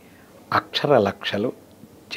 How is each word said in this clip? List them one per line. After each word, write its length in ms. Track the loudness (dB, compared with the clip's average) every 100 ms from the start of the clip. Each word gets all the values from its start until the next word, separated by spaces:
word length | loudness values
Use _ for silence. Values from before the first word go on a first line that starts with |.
| -18 -20 -20 -18 -4
అక్షర 460 | -4 -4 -2 2 4
లక్షలు 540 | 2 -2 -6 -4 -4 -8 -18 -20 -20 -20 -10